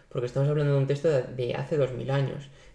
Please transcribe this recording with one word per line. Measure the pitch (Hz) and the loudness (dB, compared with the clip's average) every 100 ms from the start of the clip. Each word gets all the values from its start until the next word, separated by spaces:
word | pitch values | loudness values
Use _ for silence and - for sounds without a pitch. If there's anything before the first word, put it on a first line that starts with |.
| - | -12
porque | - 123 | -6 -4
estamos | 139 139 | 0 2
hablando | 147 143 | 2 2
de | 139 | 4
un | 135 | 2
texto | 143 165 | 2 2
de, | 139 | 2
de | 123 127 123 - | 0 -4 -4 -4
hace | 139 156 | -2 0
dos | 127 | 0
mil | 120 127 | -2 -2
años. | 139 135 - - - - | 0 0 -4 -12 -18 -20